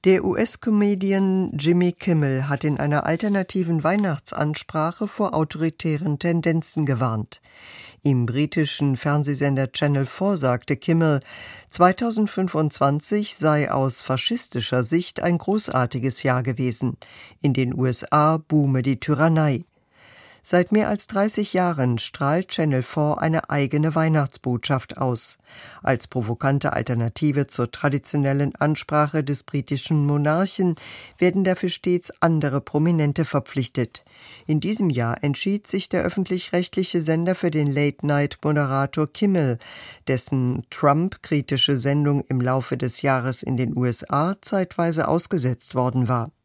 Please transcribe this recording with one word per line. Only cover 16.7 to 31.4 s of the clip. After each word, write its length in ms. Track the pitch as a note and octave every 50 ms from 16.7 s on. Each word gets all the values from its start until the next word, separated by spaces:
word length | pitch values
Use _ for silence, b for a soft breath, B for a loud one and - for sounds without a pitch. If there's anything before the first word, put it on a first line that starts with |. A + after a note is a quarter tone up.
| A#2 - - B2 - - B B B B B B B B -
In 100 | C#3+ C3
den 220 | C3+ C3 B2 C3
U 100 | - B2+
S 260 | B2+ A#2+ - - -
A 280 | - D3+ D3 D#3 D#3+ D#3+
boome 420 | D#3 _ D#3 D3+ D3 C#3 C3 C3
die 200 | A#2+ C#3 C3+ -
Tyrannei. 680 | - - D3 C#3 D#3 E3 D#3+ D#3+ D#3 D3 C3+ A#2 E3+ _ _ _ B B B B B B B B B B B B B
Seit 300 | - - F3 F3+ - G#3+
mehr 160 | G#3+ G#3+ -
als 180 | G#3 G3+ -
dreißig 460 | - A3 G3 G3+ G#3+ - - G#3 - -
Jahren 460 | F#3 F3+ F3+ E3+ D3 C3 B2 A#2+ A2+
strahlt 500 | - - - - C#3+ C#3 D3+ F3 F#3 -
Channel 340 | - - D#3+ D#3 C#3 C3 B2+
four 380 | - - D#3+ D3+ D3+ D3+ -
eine 300 | - D#3+ D#3+ - - _
eigene 440 | - C#3+ C#3+ C3+ - D3 D3+ D#3+ D3+
Weihnachtsbotschaft 1000 | D#3+ D#3+ D#3+ D#3 D#3 C#3+ B2+ - - - C3 B2 A#2+ - - C#3+ C3 - - -
aus. 400 | - - C3 B2 A2+ - - - _ B B B B B B B B B
Als 240 | - C3+ A#2 -
provokante 680 | - - B2+ A2+ G#2+ A#2 - - C3+ C#3 C#3+ - D3 -
Alternative 760 | - A2+ - B2+ A#2 A#2 A#2 - - D#3 D3+ C#3 C#3+ C#3
zur 240 | - - - B2 A#2
traditionellen 840 | - - - C#3+ C3+ C#3 - - - D3 C#3 C#3 C3+ C#3 C#3+ C#3 -
Ansprache 680 | - D3 D3 D#3 - - - D#3 D3+ D3+ D3 - D#3 C#3+
des 200 | C3+ C#3+ - -
britischen 640 | - - C#3+ C3+ - C#3+ C3+ - - E3 D3+ C#3+
Monarchen 680 | C#3+ D3 D3 D3 D3+ D#3 E3 F#3+ F#3+ - - F#3+ F3+ E3 B B B B B B B B B
werden 260 | F3 F3+ F3 F#3+